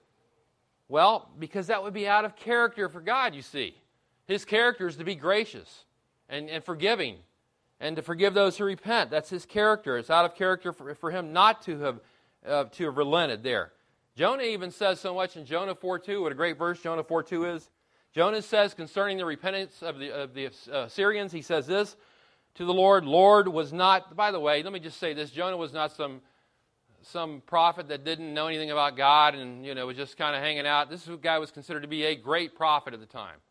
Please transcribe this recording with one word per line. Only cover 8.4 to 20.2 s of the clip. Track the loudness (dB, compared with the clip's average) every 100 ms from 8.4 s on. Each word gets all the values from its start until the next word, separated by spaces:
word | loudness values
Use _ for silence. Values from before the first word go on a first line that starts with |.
| 2 2
who |
repent. | -4 -4 -2 0 0
That's | -2 -4
his | -8 -6
character. | 0 2 2 0 -4
It's | 2
out | 4 4
of | 0
character | 0 0 -4
for, | -10 -12 -10
for | -6
him | -6 -2
not | 4 6 4
to | -4 -4
have, | -4 -6 -12 _ _ _ -4
uh, | -2 -2
to | -4 -4
have | -2
relented | 2 2 2 -2
there. | -2 -2 -2 _ _ _ _ -2
Jonah | 0 0
even | -2 -4 -8
says | -2 0 0
so | -4
much | -4 -6 -8
in | -6
Jonah | -4 -4 -6
four | -6 -6
two. | -4 -4
What | -2
a | -2
great | -2 -2
verse | -4 -4
Jonah | -4 -6
four | -2 -4
two | -2 -4 -4
is. | -6 -12 _ _ _ _
Jonah | 0 2 0
says | 0 2 2
concerning | 0 -6 -4 -2 -2
the | -4
repentance | -6 -4 -6 -8 -10
of | -10 -10
the, | -8
of | -8